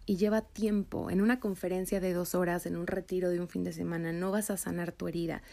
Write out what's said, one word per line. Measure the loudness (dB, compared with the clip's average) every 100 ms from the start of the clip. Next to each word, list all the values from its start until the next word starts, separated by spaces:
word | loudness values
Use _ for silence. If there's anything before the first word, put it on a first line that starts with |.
| -2
y | 2
lleva | 4 2
tiempo. | 0 -2 0 2 0 -4 0
En | 4
una | 4 4
conferencia | 0 -2 -2 -2 0 0
de | 0
dos | 0 0 2
horas, | 2 0 -2
en | -4
un | -2
retiro | -4 -2 0 2
de | 0
un | -2
fin | -2
de | -4
semana, | -2 -2 -2 -2
no | -2 0
vas | 0 0
a | -2
sanar | -2 -2 -4
tu | -4 -4
herida. | -2 -2 -4 -8